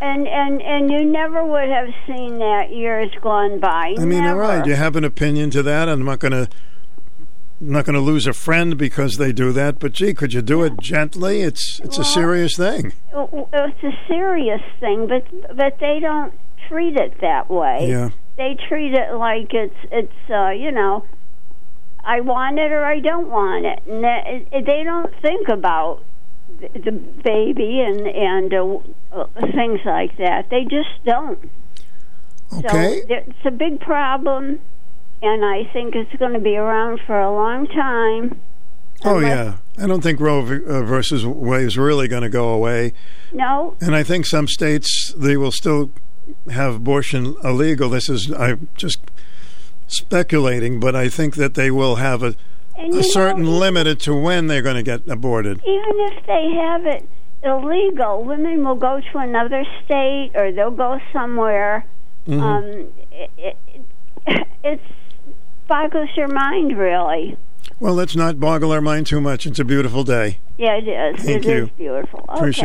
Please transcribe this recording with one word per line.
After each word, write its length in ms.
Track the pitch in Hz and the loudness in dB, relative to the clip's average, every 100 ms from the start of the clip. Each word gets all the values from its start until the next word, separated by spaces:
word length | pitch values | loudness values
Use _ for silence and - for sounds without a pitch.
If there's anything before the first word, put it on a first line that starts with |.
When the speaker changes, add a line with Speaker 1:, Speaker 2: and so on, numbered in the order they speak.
Speaker 1:
And, 240 | 277 277 285 | -2 -2 -2
and, 320 | 285 277 277 | 0 0 -2
and 300 | - 294 277 | -2 0 2
you 140 | 294 | 2
never 380 | 302 311 311 320 | 2 0 0 -2
would 240 | 320 294 269 | 0 0 0
have 180 | 262 247 247 - | 0 -2 -2 -2
seen 340 | 254 247 233 | -4 -4 -2
that 320 | 214 208 - | 0 0 -2
years 380 | 233 226 220 208 - | -2 -2 0 -2 -2
gone 380 | 220 208 202 202 | 0 0 0 0
by. 340 | 190 165 165 196 | 0 0 -2 0
Speaker 2:
I 60 | |
mean, 140 | 165 180 | 0 2
all 100 | 175 | 2
Speaker 1:
Never. 60 | 185 | 0
Speaker 2:
right, 260 | 214 180 143 | 0 0 0
you 80 | |
have 220 | 143 160 156 | 0 0 0
an 80 | |
opinion 460 | 147 - 147 147 147 | 0 0 0 0 0
to 120 | 135 | 0
that. 260 | 139 151 165 | 0 0 0
I'm 160 | 147 | 0
not 140 | 135 131 | 0 0
gonna, 300 | 139 131 123 - - - - - - - - - - - | 0 0 0 -2 -2 -2 -2 -2 -2 -2 -2 -2 -2 -2
I'm 100 | 151 | 0
not 140 | 143 | 0
gonna 160 | 139 143 | 0 0
lose 260 | 139 156 131 | 2 2 0
a 60 | |
friend 440 | 117 - 165 170 147 | 0 0 2 2 0
because 400 | 139 - 139 104 | 0 0 0 0
they 160 | 135 | 0
do 200 | 123 127 | 2 2
that. 260 | 127 143 135 | 2 0 0
But 140 | 143 | 0
gee, 200 | - 202 | 0 0
could 200 | 190 143 | 0 0
you 100 | 120 | 0
do 220 | 113 156 | 2 2
it 140 | 160 107 | 2 0
gently? 640 | 98 151 151 175 185 208 | 0 0 0 0 0 0
It's, 380 | 175 - - - | 0 0 -2 -2
it's 160 | 165 175 | -2 0
a 20 | |
Speaker 1:
Well, 100 | 139 | 0
Speaker 2:
serious 460 | 147 170 175 170 - | 2 2 2 0 0
thing. 360 | 185 285 - - - | 0 0 0 -2 -2
Speaker 1:
w-, 340 | 285 277 294 285 | -2 0 -2 0
w-, 20 | |
it's 320 | 294 285 - | 0 0 0
a 80 | 285 - - | 0 -2 0
serious 540 | 339 381 349 240 190 - - | 0 0 0 0 0 0 0
thing, 260 | - 208 220 | 0 0 0
but, 500 | 254 247 359 - 254 | 0 0 -2 -2 0
but 220 | 277 277 | 0 0
they 200 | 294 302 | 0 0
don't 340 | 311 302 285 - - - - | 0 0 -2 -2 -2 -2 -2
treat 280 | 320 339 285 | 0 0 2
it 240 | - - | 0 0
that 300 | 165 139 - | 0 0 0
way. 360 | 180 147 127 127 | 0 2 2 0
Speaker 2:
Yeah. 220 | 127 120 - - - | 0 0 0 -2 -2
Speaker 1:
They 180 | 262 269 - | 0 -2 -2
treat 260 | 302 294 | -2 0
it 200 | 262 233 | 0 0
like 380 | 226 233 226 208 | -2 0 0 0
it's, 220 | 226 208 - - | -2 0 -2 -2
it's, 380 | 233 214 - - | 0 0 -2 0
uh, 180 | 214 190 | 0 0
you 220 | 202 294 | 0 -2
know, 320 | 254 196 202 - - - - - - - - - - - | 0 0 0 0 -2 -2 -2 -2 -2 -2 -2 -2 -2 0
I 140 | 240 | 0
want 380 | 247 247 262 294 | 0 0 0 0
it 120 | 302 | 0
or 120 | 302 | 0
I 160 | 294 302 | 0 0
don't 280 | 294 339 320 | 0 0 0
want 340 | 240 196 180 | 0 0 0
it, 180 | 170 - - | -2 -2 -2
and 180 | 220 | 0
that, 220 | 240 240 - | 0 0 -2
it, 400 | 247 - 269 262 | -2 -2 0 2
they 160 | 294 | 2
don't 300 | 320 339 339 - | 0 -2 -2 0
think 260 | 302 381 392 | 0 0 0
about 540 | 214 180 160 160 - - - - - - - | 0 0 0 0 -2 -2 -2 -2 -2 -2 -2
the, 80 | - - | -2 -2
the 140 | 220 | -2
baby 880 | 214 - - 233 214 214 277 220 262 | 0 0 -2 0 2 2 0 0 0
and, 260 | 233 403 415 | 0 0 -2
and, 460 | - 196 190 190 | 0 0 2 2
uh, 260 | 190 185 196 - - - | 2 0 0 -2 -2 -2
uh, 140 | 185 - - - | -2 -2 -2 0
things 260 | 285 233 208 202 | 0 0 0 0
like 300 | 165 180 - | 0 0 0
that. 320 | 180 170 190 | 0 2 0
They 140 | 247 | 0
just 380 | 240 285 320 - 240 | 0 0 0 0 0
don't. 320 | 240 294 196 - - - - - - - - - - - | 0 0 -2 0 -2 -2 -2 -2 -2 -2 -2 -2 -2 -2
Speaker 2:
Okay. 480 | 170 226 202 180 320 | 0 2 2 2 2
Speaker 1:
So 60 | - | 0
there, 160 | 240 - | 0 0
it's 200 | - 285 | 0 0
a 40 | |
big 300 | 240 320 285 | 0 0 0
problem, 800 | - 294 269 262 269 269 277 294 - - - - - - | 0 0 0 0 0 0 0 0 -2 -2 -2 -2 -2 0
and 220 | 214 214 208 | 0 2 2
I 180 | 196 226 | 0 0
think 220 | 247 240 | -2 -2
it's 200 | 233 226 269 | -2 -2 0
gonna 220 | 254 233 | 0 2
be 160 | 208 208 | 2 2
around 440 | 214 220 233 233 - | 0 0 0 -2 0
for 120 | 208 | 0
a 140 | 196 | 2
long 340 | 208 220 254 285 | 2 0 0 0
time. 680 | 311 269 233 226 226 240 - - - - - - - | 0 0 2 0 2 0 0 -2 -2 -2 -2 -2 0
Speaker 2:
Oh, 140 | 208 185 | 2 2
Speaker 1:
Unless 380 | 143 131 110 98 - - | 2 2 0 -2 -2 0
Speaker 2:
yeah. 60 | |
I 40 | 196 | 0
don't 160 | 175 | 2
think 180 | 160 139 | 2 2
Roe 220 | 151 143 | 2 2
v-, 220 | 120 139 - | 0 -2 0
uh, 160 | 135 | 0
versus 420 | 113 131 - 139 113 | 0 0 0 0 0
Wade 360 | 131 120 131 127 | 0 0 0 0
is 120 | 120 | 2
really 280 | 143 147 127 | 2 2 0
gonna 200 | 120 117 | 0 0
go 180 | 120 117 | 0 2
away. 420 | 113 113 120 117 - - - - | 2 2 0 0 0 -2 -2 -2
Speaker 1:
No. 440 | - 254 277 330 - | 0 0 0 0 0
Speaker 2:
And 140 | 170 151 | 2 2
I 60 | |
think 240 | 147 180 - | 2 0 2
some 200 | 151 143 | 0 0
states, 680 | - 160 151 - - - - | 0 2 2 2 0 0 0
they 220 | 139 143 | 2 2
will 140 | 135 | 2
still 380 | - 165 147 135 - - - - - - | 0 2 2 2 0 -2 0 -2 -2 -2
have 240 | 123 139 | 0 0
abortion 600 | 113 120 139 143 139 127 139 | 2 2 2 2 0 0 0
illegal. 460 | 131 127 156 143 127 | 0 2 2 2 2
This 220 | 123 - | 0 0
is, 200 | 127 110 | 0 0
I'm 360 | 147 123 113 160 - | 0 0 0 0 -2
just 220 | 170 - - - - - - - - - - | 0 0 0 -2 -2 -2 -2 -2 -2 -2 -2
speculating, 960 | - - 180 175 156 131 123 117 123 | -2 0 2 2 2 2 0 0 0
but 140 | 127 127 | 0 2
I 120 | 127 | 0
think 280 | - 151 147 | 0 0 2
that 180 | 139 | 0
they 160 | 135 135 | 2 2
will 260 | 135 135 113 | 2 2 2
have 260 | 135 123 | 0 0
a, 120 | 123 113 - - - - | 0 -2 -2 -2 -2 -2
Speaker 1:
And 160 | 330 | 0
Speaker 2:
a 20 | 359 | 2
Speaker 1:
you 40 | |
Speaker 2:
certain 420 | 381 392 - 180 | 2 4 2 2
Speaker 1:
know, 60 | 160 | 2
Speaker 2:
limit 480 | 170 190 180 156 151 | 2 2 2 2 0
to 140 | 151 | 0
when 320 | 143 160 180 160 | 0 2 2 0
they're 160 | 143 | 0
gonna 200 | 135 123 | 0 0
get 240 | 117 117 - | 0 -2 -2
aborted. 520 | 117 127 113 104 98 466 | -2 0 0 0 0 0
Speaker 1:
Even 260 | 392 427 415 403 | 0 0 0 0
if 140 | 392 - | -2 0
they 240 | 339 320 | 0 2
have 320 | 330 330 339 339 | 0 0 0 0
it 220 | 269 - - - - | 0 -2 -2 -2 0
illegal, 840 | 277 269 285 349 392 302 226 202 | 0 0 0 2 2 2 0 0
women 400 | 240 294 320 330 | -2 0 0 2
will 100 | 269 | 0
go 260 | 254 254 269 269 | 0 0 0 -2
to 60 | 294 | -2
another 460 | 254 240 233 269 285 - | 0 0 0 0 -2 -2
state 480 | - 277 269 277 269 | 0 2 2 0 0
or 160 | - 196 | 0 0
they'll 180 | 185 214 | 2 0
go 280 | 233 247 269 - | 0 0 0 -2
somewhere. 720 | 285 240 233 220 202 208 214 - - - - - | -2 0 0 2 2 2 0 0 -2 -2 -2 0
Speaker 2:
Mm-hmm. 140 | 147 | 0
Speaker 1:
Um, 220 | 214 208 202 202 151 - - | 2 0 0 -2 -2 -2 -2
it, 180 | 151 - - | -2 -2 -2
it, 200 | 190 - - - - - - - 311 | -2 -2 -2 -2 -2 0 -2 0 0
it, 220 | - - - | 0 -2 -2
it 160 | 285 294 - - - - - - - - - | -2 -2 -2 -2 -2 -2 -2 -2 -2 -2 0
boggles 400 | 294 311 320 294 - | 0 0 0 0 -2
your 120 | 277 | 0
mind, 500 | 269 277 381 294 - | 0 0 0 0 0
really. 580 | 185 175 165 160 165 - - - - - | 0 0 0 0 -2 -2 -2 -2 -2 -2
Speaker 2:
Well, 140 | 208 | 0
let's 220 | 180 180 160 | 0 0 0
not 240 | 165 147 | 0 2
boggle 320 | 151 160 156 | 0 2 2
our 80 | 156 | 2
mind 260 | 151 151 151 | 0 0 0
too 140 | 147 | 0
much. 260 | 143 127 160 | 0 0 -2
It's 120 | 123 | -2
a 60 | |
beautiful 400 | 135 139 127 123 | 2 2 2 0
day. 340 | 135 120 104 - - - | 0 0 0 -2 -2 0
Speaker 1:
Yeah, 200 | 226 208 | 0 0
it 120 | 214 | 0
is. 360 | 120 147 - | -2 -2 -2
Speaker 2:
Thank 200 | 226 143 | 0 0
Speaker 1:
It 40 | 220 | 2
Speaker 2:
you. 160 | - | 0
Speaker 1:
is 60 | 113 | 0
beautiful. 540 | - 147 131 - - - | -2 -2 -2 -2 -4 -4
Speaker 2:
Appreciate 360 | 147 147 - | 0 0 0